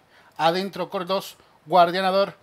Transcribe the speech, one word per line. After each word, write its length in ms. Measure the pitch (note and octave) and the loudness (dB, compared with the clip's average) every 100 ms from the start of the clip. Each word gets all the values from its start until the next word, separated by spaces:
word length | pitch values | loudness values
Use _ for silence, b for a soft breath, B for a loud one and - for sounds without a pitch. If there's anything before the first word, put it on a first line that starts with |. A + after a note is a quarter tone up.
| _ b b - | _ b b -2
Adentro 540 | D#3+ F3+ G3 E3+ E3+ | -2 0 -6 -8 -8
corre 160 | G3 F3 | -8 -4
dos, 300 | F#3+ - - b b | -6 -6 -20 b b
Guardianador. 720 | D3+ F3+ F3 F#3 F#3+ G3 G3 - | 0 4 4 2 0 0 0 -4